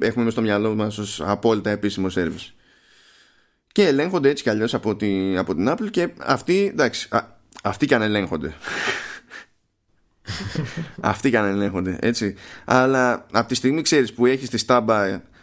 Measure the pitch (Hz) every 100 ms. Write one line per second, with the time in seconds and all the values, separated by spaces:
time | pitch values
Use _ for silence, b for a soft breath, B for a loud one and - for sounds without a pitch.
0 | 113 113 113 113 113 101 110 107 107 107
1 | 104 - 78 101 117 110 101 104 104 98
2 | 95 90 82 - - - b b b b
3 | b b b b b b _ - 190 139
4 | 165 185 139 143 - 107 110 127 110 104
5 | 104 98 95 92 92 85 104 165 208 -
6 | 175 - - 127 - 185 202 113 120 -
7 | - 117 - - _ - - 98 147 131
8 | 107 104 92 80 76 - B B B B
9 | B B B B B _ _ _ _ _
10 | _ _ - - 196 - 135 - - -
11 | - 104 139 113 101 98 101 92 92 90
12 | - 117 104 95 B B - 127 131 135
13 | 127 117 - 107 117 127 127 156 156 156
14 | 117 - 120 135 127 113 - 123 110 107
15 | 98 95 - b